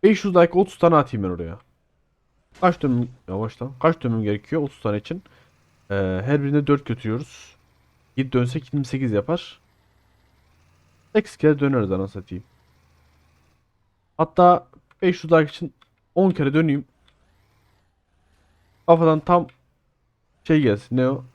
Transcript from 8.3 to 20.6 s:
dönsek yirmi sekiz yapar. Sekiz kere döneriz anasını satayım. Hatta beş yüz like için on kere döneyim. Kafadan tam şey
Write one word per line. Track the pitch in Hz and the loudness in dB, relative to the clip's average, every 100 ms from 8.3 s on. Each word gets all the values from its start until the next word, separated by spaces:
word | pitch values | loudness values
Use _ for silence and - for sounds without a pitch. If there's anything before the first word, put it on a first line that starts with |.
dönsek | 123 123 127 - | 0 -2 -4 -6
yirmi | 147 135 | -6 -4
sekiz | 131 131 | -4 -2
yapar. | 104 101 170 - - _ _ _ _ _ _ _ _ _ _ _ _ _ _ _ | -2 -2 -6 -6 -20 _ _ _ _ _ _ _ _ _ _ _ _ _ _ _
Sekiz | 220 220 - | -4 -4 0
kere | 151 147 | 0 2
döneriz | 139 135 101 | 2 0 0
anasını | 92 98 101 | -2 -4 -10
satayım. | 95 90 - _ _ _ _ _ _ _ _ _ _ _ _ _ _ _ _ _ | -14 -14 -16 _ _ _ _ _ _ _ _ _ _ _ _ _ _ _ _ _
Hatta | 160 - 175 180 - _ _ _ | -4 4 6 6 0 _ _ _
beş | 185 180 | -2 -2
yüz | 160 | 2
like | 165 151 | 2 2
için | - 160 _ _ _ _ - | -4 -12 _ _ _ _ 0
on | 190 | 0
kere | - 139 | 2 0
döneyim. | 147 165 143 135 _ _ _ _ _ _ _ _ _ _ _ _ _ _ _ _ _ _ _ - | 2 0 -2 -6 _ _ _ _ _ _ _ _ _ _ _ _ _ _ _ _ _ _ _ 2
Kafadan | 165 165 156 | 4 4 2
tam | - 175 143 _ _ _ _ _ _ _ _ _ | 2 0 0 _ _ _ _ _ _ _ _ _
şey | - 156 | 0 2